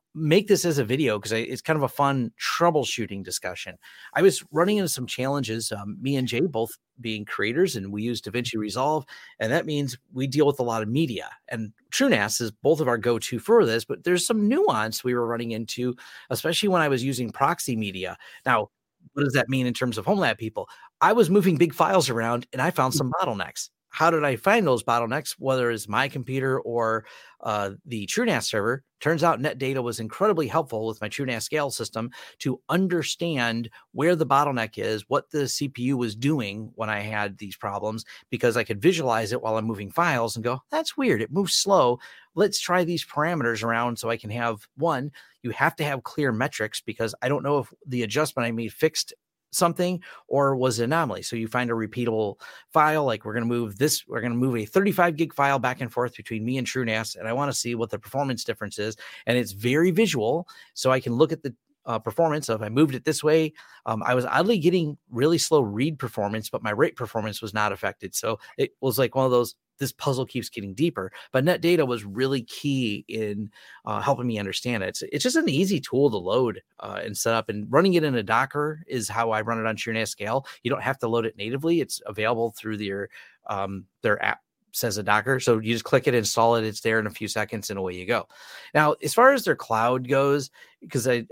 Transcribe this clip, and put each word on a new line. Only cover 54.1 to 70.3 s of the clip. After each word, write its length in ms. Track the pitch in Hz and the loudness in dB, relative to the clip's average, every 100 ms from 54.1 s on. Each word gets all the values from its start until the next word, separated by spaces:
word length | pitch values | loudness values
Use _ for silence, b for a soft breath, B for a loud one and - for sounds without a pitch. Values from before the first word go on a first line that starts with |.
| 117 | -6
gonna 140 | 120 | -2
move 220 | 120 131 120 | 0 0 0
a 80 | 104 | 0
thirty-five 480 | 190 196 185 175 151 | 2 2 4 2 2
gig 160 | 165 | -2
file 280 | - 139 135 | 0 2 2
back 200 | 123 127 | 0 -2
and 120 | 123 | -4
forth 240 | 120 123 - | -2 -4 -4
between 280 | - 110 | -8 -6
me 140 | 113 131 | -2 -2
and 80 | 117 | -2
TrueNAS, 480 | 135 113 110 110 90 | -2 0 -2 -4 -8
and 120 | 110 | -4
I 40 | |
wanna 180 | 123 143 | -2 -2
see 240 | - 120 117 | -2 -4 -4
what 140 | 117 | -4
the 80 | 104 | -6
performance 420 | - 135 139 120 | -6 -4 -2 -4
difference 380 | - - - - | -6 -6 -6 -6
is. 160 | 110 - B B 110 | -6 -6 B B 0
And 120 | 123 | 0
it's 140 | 101 | 0
very 400 | 98 120 147 185 | -2 0 4 4
visual, 560 | 175 214 143 107 160 - B B | 4 2 2 0 -2 -4 B B
so 160 | - 131 | -2 0
I 80 | 131 | 2
can 140 | 123 | 0
look 160 | 120 156 | 2 2
at 140 | 160 | 2
the, 100 | 135 113 _ _ 127 | -8 -12 _ _ -6
uh, 140 | 110 | -6
performance 480 | 110 135 160 151 127 | -4 0 0 0 -2
of, 140 | 110 | -4
I 60 | 104 | 0
moved 260 | 123 156 127 | 2 2 2
it 80 | |
this 180 | 156 147 | -2 0
way. 300 | 151 160 151 - B B 120 | 4 4 2 -4 B B -4
Um, 160 | 110 | -2
I 100 | - | 2
was 100 | 127 | 2
oddly 340 | 127 139 190 214 | 2 2 4 4
getting 400 | 160 180 151 143 - | 4 4 2 -6 -8
really 280 | 113 151 170 | 2 4 4
slow 220 | - 156 | 4 4
read 400 | 107 104 151 147 | 4 0 -2 -2
performance, 500 | 123 - 101 110 - | -6 -2 -2 -2 -6
but 120 | 117 | -6
my 80 | 110 | -2
write 240 | 104 - - | 2 0 0
performance 440 | 113 113 107 - | -6 -4 -6 -6
was 140 | 107 | -6
not 160 | 107 104 | -2 -2
affected. 440 | 98 98 - 95 - | -2 -6 -6 -10 -6
So 240 | 113 110 B B | -4 -4 B B
it 160 | 135 - | -4 -2
was, 180 | 135 131 | -2 0
like, 160 | 120 | 0
one 120 | 131 131 | 2 4
of 40 | |
those, 240 | 123 117 - _ - | 4 2 -4 _ -8
"This 140 | 135 | -8
puzzle 320 | - 143 131 | -4 -2 -2
keeps 240 | 127 | -2